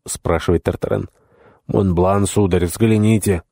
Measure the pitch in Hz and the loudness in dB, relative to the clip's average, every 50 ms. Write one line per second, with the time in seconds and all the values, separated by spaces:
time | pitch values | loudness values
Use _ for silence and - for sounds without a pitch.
0 | _ - - - - - 85 80 - - 87 80 - 95 87 - - - 107 101 | _ -14 -14 -8 -4 -2 -2 -2 0 0 0 0 0 -2 -4 -4 -4 -4 -4 -4
1 | 95 - _ _ _ _ _ _ _ - _ _ _ - - 110 101 95 85 82 | -4 -8 _ _ _ _ _ _ _ -20 _ _ _ -4 -2 0 0 2 2 2
2 | 90 92 98 101 101 92 - 104 101 92 87 90 90 85 - - 117 110 110 107 | 2 2 2 0 0 0 0 0 0 2 2 0 0 -2 -2 0 0 2 2 2
3 | 104 110 113 104 - 104 95 85 - _ | 2 2 2 2 0 0 -2 -2 -6 _